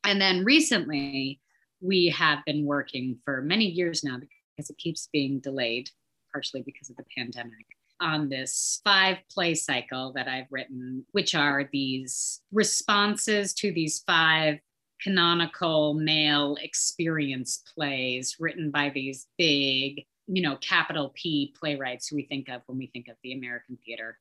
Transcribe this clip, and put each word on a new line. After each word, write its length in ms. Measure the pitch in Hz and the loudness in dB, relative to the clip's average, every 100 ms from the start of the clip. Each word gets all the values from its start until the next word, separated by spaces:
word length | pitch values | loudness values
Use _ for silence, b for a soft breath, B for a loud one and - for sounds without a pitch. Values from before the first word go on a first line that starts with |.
And 160 | 202 196 | 2 4
then 240 | 190 180 | 4 4
recently, 960 | 196 302 311 220 160 147 139 139 135 139 _ _ _ _ | 6 6 6 2 0 -4 -2 -4 -4 -8 _ _ _ _
we 280 | 185 190 175 | 0 4 4
have 360 | 147 160 147 | 4 2 2
been 200 | - 147 | 0 -2
working 540 | 147 143 135 135 127 123 | 0 -2 -2 -6 -4 -6
for 180 | - 135 | -4 -4
many 240 | 143 202 214 | 0 2 2
years 360 | 170 175 156 | 2 0 0
now 160 | 143 123 | -4 -6
because 520 | 143 _ _ - 147 | -10 _ _ -16 -14
it 80 | - | -8
keeps 300 | 170 160 - | -6 -6 -4
being 280 | 151 139 139 | -2 0 -2
delayed, 500 | 135 135 120 117 - _ _ _ _ | -4 -4 -2 -4 -8 _ _ _ _
partially 300 | 143 - 135 | -10 -8 -8
because 280 | 120 - 127 | -12 -16 -20
of 60 | 120 | -20
the 80 | - 131 | -14 -10
pandemic, 500 | 123 120 117 110 - - _ _ | -10 -10 -14 -16 -20 -20 _ _
on 280 | 165 156 147 | 0 0 0
this 520 | 135 131 - - - | -4 -4 -4 -2 -2
five 340 | 214 196 190 185 _ | 4 4 4 2 _
play 240 | - 170 | -2 0
cycle 580 | 160 - 127 - 131 131 | 0 0 -2 -2 -8 -6
that 140 | 131 127 | -6 -6
I've 220 | 131 127 | -6 -6
written, 540 | 131 127 127 127 131 - | -8 -8 -10 -8 -10 -2
which 220 | 135 - | -2 0
are 340 | 160 147 139 139 | 2 2 2 0
these 680 | 143 135 131 131 - - - _ | -2 -2 -4 -4 -6 -6 -6 _
responses 1000 | 202 208 - - 208 208 208 - 208 196 | 2 2 2 2 4 4 2 0 0 0
to 180 | - 208 | -2 -2
these 280 | 165 160 - - | 0 -2 -2 2
five 520 | 170 160 156 156 147 _ _ _ _ | 4 6 6 4 0 _ _ _ _
canonical 920 | 190 190 175 170 165 - 170 156 151 | 0 4 6 4 2 0 2 4 4
male 640 | 151 156 156 151 147 143 143 | 2 2 4 4 4 2 -2
experience 1000 | 143 - - - 165 160 143 131 123 - - | -4 -2 -2 0 0 0 -2 -4 -6 -8 -10
plays 600 | - 147 135 127 127 131 - | -4 -2 -2 -2 -2 -6 -4
written 300 | 165 - 156 | -6 -2 -2
by 200 | 147 143 | 0 0
these 360 | 139 135 131 - - | -2 -6 -8 -14 0
big, 720 | 165 143 139 131 139 143 - _ - | 4 4 2 0 -2 -6 -18 _ -2
you 160 | 190 | 0
know, 140 | 165 139 | 0 -2
capital 560 | - 175 160 160 139 | 0 2 2 -2 -4
P 400 | - 175 147 143 _ | -6 -2 -2 -2 _
playwrights 500 | 151 143 131 123 - | -4 -4 -4 -6 -6
who 80 | 151 | -6
we 80 | |
think 240 | 139 139 135 | -4 -8 -8
of 140 | 127 - | -12 -8
when 120 | 131 | -10
we 80 | 127 | -8
think 220 | 123 120 | -12 -16
of 80 | 113 | -18
the 120 | 127 | -12
American 420 | 131 127 120 - 123 | -12 -10 -12 -12 -18
theater. 340 | - 113 113 117 | -14 -12 -12 -14